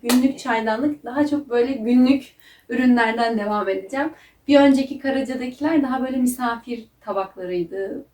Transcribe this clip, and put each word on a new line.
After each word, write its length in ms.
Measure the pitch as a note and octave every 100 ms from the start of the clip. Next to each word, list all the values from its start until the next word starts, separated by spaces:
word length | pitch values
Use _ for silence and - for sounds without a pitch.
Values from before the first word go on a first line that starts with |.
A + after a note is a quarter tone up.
günlük 360 | A#3+ B3 C4+ C4
çaydanlık. 680 | C4 A3+ A3 A3 D4 D4 A#3+
Daha 220 | C4 D4
çok 220 | C#4+ -
böyle 220 | A#3+ B3+
günlük 640 | C4+ A3 B3 B3+ C#4 - _ _ _ -
ürünlerden 680 | A#3+ B3+ A#3+ A3+ A3+ A#3 A3
devam 320 | G#3 G#3 F#3+
edeceğim. 420 | F#3+ F#3+ C4+ D#4 - _ _ -
Bir 120 | C#4+
önceki 400 | C#4+ C4+ C4+ -
Karaca'dakiler 840 | C4+ C4+ C4+ B3+ B3 - D4+ D#4+
daha 200 | C4 C4
böyle 140 | C4 C4
misafir 720 | B3 B3 B3 A#3 - A3+ - _
tabaklarıydı 1040 | - G3 F#3+ - F3+ F3+ E3+ F#3+ G3 C4+ C#4